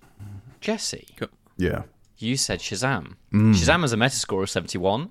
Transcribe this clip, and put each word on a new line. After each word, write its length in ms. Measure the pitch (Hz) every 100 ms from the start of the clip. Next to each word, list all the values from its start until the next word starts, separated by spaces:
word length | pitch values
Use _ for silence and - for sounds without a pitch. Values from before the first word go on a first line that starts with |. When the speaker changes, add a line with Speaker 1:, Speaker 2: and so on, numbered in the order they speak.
| _ _ 101 98 127 -
Speaker 1:
Jesse, 460 | - 220 - - - -
Speaker 2:
Cool. 120 | - _ _ -
Speaker 3:
Yeah. 280 | 90 - - _ _ _
Speaker 1:
you 180 | 110 135
said 220 | - 95
Shazam. 540 | - 95 131 123 71 - _
Speaker 3:
Mm. 220 | 104 107
Speaker 1:
Shazam 260 | 104 82 170
has 100 | 151
a 40 | 113
Metascore 460 | 127 - - 95
of 80 | 98
seventy-one 600 | - 85 95 92 107 170